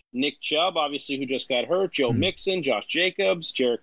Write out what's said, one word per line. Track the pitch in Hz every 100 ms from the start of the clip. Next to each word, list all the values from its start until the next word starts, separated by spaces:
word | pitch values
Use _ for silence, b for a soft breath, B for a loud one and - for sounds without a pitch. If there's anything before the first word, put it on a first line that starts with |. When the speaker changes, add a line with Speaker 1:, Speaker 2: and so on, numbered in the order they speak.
| b
Speaker 1:
Nick | 123 143 -
Chubb, | - 151 180 170
obviously, | 147 143 - 139
who | 135
just | 127 -
got | 127 117
hurt, | 175 190
Joe | - 127
Speaker 2:
Hmm. | 120
Speaker 1:
Mixon, | 175 - - 185
Josh | 139 107 95
Jacobs, | 151 180 185 190 185 156
Jerick | - 127 117